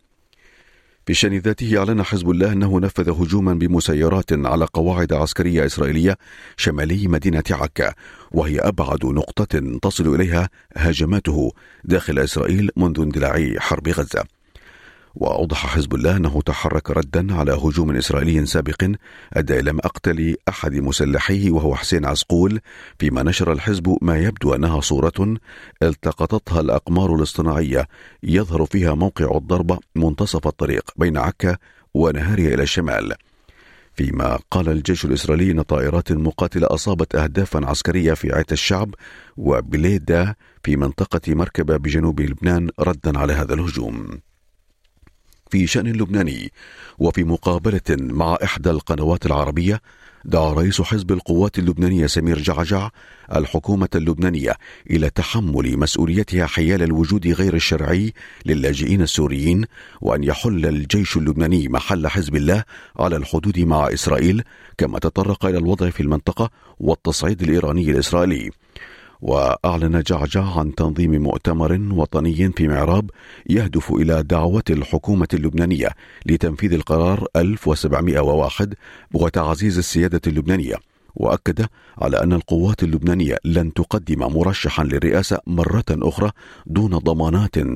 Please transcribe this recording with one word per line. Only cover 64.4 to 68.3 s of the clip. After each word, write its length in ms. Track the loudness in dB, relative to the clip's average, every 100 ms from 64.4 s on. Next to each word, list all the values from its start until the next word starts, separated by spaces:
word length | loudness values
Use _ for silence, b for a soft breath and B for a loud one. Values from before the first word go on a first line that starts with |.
| -2 B B B
كما 200 | -2 -2
تطرق 480 | -2 0 -2 0 0
إلى 120 | 0
الوضع 320 | 0 0 0
في 120 | 0
المنطقة 480 | 0 0 -2 -2 -4 b b b
والتصعيد 640 | -2 0 -2 -2 -2 0
الإيراني 480 | 2 2 2 0 2
الإسرائيلي. 600 | 0 0 2 2